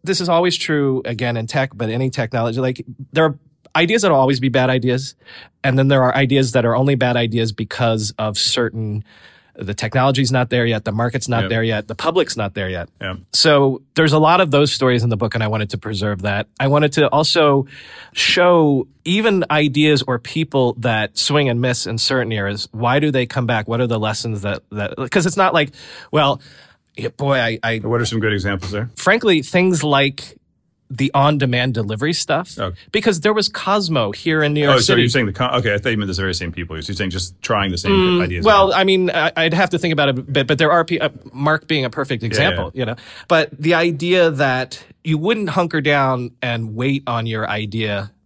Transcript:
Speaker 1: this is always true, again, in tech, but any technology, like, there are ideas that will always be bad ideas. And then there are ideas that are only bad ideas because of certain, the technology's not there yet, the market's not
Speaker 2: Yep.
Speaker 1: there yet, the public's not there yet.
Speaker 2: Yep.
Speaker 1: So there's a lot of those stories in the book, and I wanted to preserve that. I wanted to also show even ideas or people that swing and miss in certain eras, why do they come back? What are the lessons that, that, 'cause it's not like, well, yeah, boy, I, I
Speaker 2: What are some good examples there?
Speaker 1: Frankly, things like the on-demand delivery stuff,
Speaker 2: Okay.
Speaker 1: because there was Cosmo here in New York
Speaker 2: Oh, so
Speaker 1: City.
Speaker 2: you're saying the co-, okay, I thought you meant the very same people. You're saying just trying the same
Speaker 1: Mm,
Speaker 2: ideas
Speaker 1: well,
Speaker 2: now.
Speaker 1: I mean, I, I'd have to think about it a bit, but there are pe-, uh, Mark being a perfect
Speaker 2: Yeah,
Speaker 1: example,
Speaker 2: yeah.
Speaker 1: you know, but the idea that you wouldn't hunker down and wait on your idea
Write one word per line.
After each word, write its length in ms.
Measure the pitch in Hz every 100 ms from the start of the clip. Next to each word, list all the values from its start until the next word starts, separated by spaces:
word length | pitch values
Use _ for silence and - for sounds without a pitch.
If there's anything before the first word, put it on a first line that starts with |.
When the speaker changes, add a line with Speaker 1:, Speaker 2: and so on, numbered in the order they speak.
Speaker 1:
this 180 | 165 185
is 60 | 175
always 300 | 170 180 175
true, 460 | - 151 139 131 117
again, 320 | 110 123 120
in 80 | 110
tech, 240 | 139 135 101
but 160 | 110
any 180 | 117 131
technology, 500 | 123 113 120 117 117
like, 240 | 127 127 - - 135
there 120 | 147 160
are 120 | 139 _ _ _ 160
ideas 260 | 170 226
that 100 | 196
will 60 | 143
always 240 | 131 131
be 80 | 131
bad 200 | 127 127
ideas. 460 | 127 127 123 135 - - - - _
And 160 | 139 131
then 80 | 135
there 160 | 135
are 100 | 127
ideas 380 | 131 135 139 131
that 140 | 120 117
are 100 | 113
only 200 | 135 135
bad 200 | 127 120
ideas 380 | 117 117 113
because 600 | 104 110 - 117 110 104 -
of 200 | 107 104
certain, 680 | - 131 113 110 110 104 - - - _ _ -
the 180 | 92
technology's 560 | 98 113 131 131 135 127
not 200 | 127 123
there 160 | 123 117
yet, 180 | 110
the 80 | -
market's 380 | 107 120 120 -
not 140 | 117
Speaker 2:
Yep. 60 | 95
Speaker 1:
there 120 | 113
yet, 240 | 113 107 104
the 80 | 113
public's 400 | 160 175 151 -
not 180 | 101
there 140 | 104 92
yet. 220 | 90 85 _
Speaker 2:
Yep. 180 | 95 92 -
Speaker 1:
So 500 | - 160 143 139 127 _ -
there's 160 | 160
a 80 | 156
lot 220 | 156 180
of 100 | 175
those 220 | 143 147
stories 300 | - 131 120
in 60 | 120
the 60 | 107
book, 200 | 113 113
and 80 |
I 40 | 107
wanted 220 | 107 101
to 80 | 101
preserve 460 | 107 104 104 98
that. 240 | 101 101 - -
I 80 | 135
wanted 240 | 147 151
to 140 | 151 143
also 580 | 147 156 170 147 139 135 - - - -
show 720 | - - - 180 175 151 139 - _ 165
even 400 | 196 220 190 -
ideas 540 | 151 151 139 151 147
or 160 | - 120
people 540 | - 160 156 139 123 117
that 380 | 120 110 104 -
swing 320 | - 147 139
and 120 | 117
miss 260 | 127 - -
in 100 | 113
certain 340 | - 135 117
eras, 360 | 107 98 104 -
why 280 | 110 120 139
do 120 | 151
they 140 | 131 120
come 200 | 135 120
back? 220 | 113 104
What 140 | 117
are 60 | 120
the 120 | 117
lessons 420 | 107 107 117 104
that, 220 | 101 87 _
that, 240 | 104 101 - 131
'cause 140 | 202 175
it's 120 | 196
not 160 | 185
like, 180 | 165 143 - - - -
well, 300 | 151 143 - - - - _ _ -
yeah, 120 | 117
boy, 280 | - 139 135
I, 200 | 117 113
I 140 | 113 113
Speaker 2:
What 220 | 104 117
are 40 | 113
some 140 | 113
good 140 | 110
examples 380 | 104 98 98 92
there? 180 | 104 117 -
Speaker 1:
Frankly, 460 | 185 220 220 165
things 420 | 131 180 185 170
like 540 | 151 139 139 139 - - _ _ _ _ _
the 160 | 131 135
on-demand 600 | 143 147 147 135 123 127
delivery 380 | 117 104 107 151
stuff, 480 | 170 - 135 - -
Speaker 2:
Okay. 160 | 95 90 -
Speaker 1:
because 300 | 220 226 170
there 100 | 208
was 160 | 214 202
Cosmo 640 | - 185 208 180 151 104
here 320 | 104 165 156
in 100 | 147
New 60 | 147
York 160 | 143 131
Speaker 2:
Oh, 40 |
so 80 | 113
Speaker 1:
City. 160 | 123
Speaker 2:
you're 60 | 120
saying 160 | 131 107
the 40 |
co-, 160 | 90 127
okay, 260 | 131 113
I 40 | 101
thought 100 | 123
you 60 | 110
meant 160 | 98
the 80 | 90
very 120 | 95
same 180 | 87 87
people. 240 | 87 85 80
You're 60 |
saying 280 | 80 95 95
just 300 | 90 90 -
trying 300 | - 107 98
the 60 | 87
same 160 | 95
Speaker 1:
Mm, 280 | 196 185 180
Speaker 2:
ideas 220 | 175 175 202
Speaker 1:
well, 220 | 202 196
Speaker 2:
now. 20 | 190
Speaker 1:
I 80 |
mean, 260 | 190 190 180
I, 220 | 160 156 165
I'd 160 | 165
have 160 | 170 185
to 100 | 175
think 140 | 175
about 160 | 151 143
it 100 | 131
a 20 |
bit, 260 | 131 139 135
but 100 | 151
there 120 | 151
are 140 | 170
pe-, 160 | 165 170
uh, 80 | 151 - -
Mark 340 | 127 147 156 -
being 160 | 156 127
a 40 |
perfect 340 | - 135 120
Speaker 2:
Yeah, 40 | 113
Speaker 1:
example, 440 | - 180 - 92
Speaker 2:
yeah. 60 | -
Speaker 1:
you 40 | 110
know, 80 | 120 - - -
but 220 | 165 151 135
the 180 | 156 170
idea 560 | 175 147 170 180 170
that 520 | 143 143 127 127 - - - 165
you 120 | 151
wouldn't 340 | 180 226 190
hunker 280 | 175 170 156
down 520 | 143 147 131 127 120 _
and 340 | 123 117 113 107
wait 280 | 131 135 135
on 180 | 117 113
your 220 | 110 110
idea 600 | 107 107 110 107 101 101 _